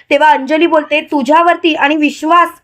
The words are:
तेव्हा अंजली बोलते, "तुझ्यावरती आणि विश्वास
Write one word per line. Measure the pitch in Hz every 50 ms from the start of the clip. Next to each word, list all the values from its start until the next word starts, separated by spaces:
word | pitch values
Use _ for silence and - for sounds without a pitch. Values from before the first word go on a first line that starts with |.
| - -
तेव्हा | 294 285 302 302
अंजली | 294 285 269 262 311 320 339
बोलते, | 320 320 302 294 - 294 311
"तुझ्यावरती | 311 - 302 285 247 262 311 339 339 349 339 339 339 330 302
आणि | - - 277 311
विश्वास | 311 294 277 285 - 302 311 339 349 339 330 - _